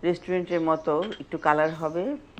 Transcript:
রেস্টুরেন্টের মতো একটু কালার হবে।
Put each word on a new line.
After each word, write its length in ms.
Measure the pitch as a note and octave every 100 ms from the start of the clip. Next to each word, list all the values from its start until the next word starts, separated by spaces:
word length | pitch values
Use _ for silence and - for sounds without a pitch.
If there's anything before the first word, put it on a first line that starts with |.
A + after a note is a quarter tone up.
রেস্টুরেন্টের 580 | E3+ F3 - F#3 F3 F3
মতো 420 | D#3+ D#3+ D#3+ D3+ G3+ -
একটু 180 | C#3+ D#3+
কালার 360 | D#3 D3+ D#3
হবে। 320 | D#3+ D#3+ E3 G#3 D4 -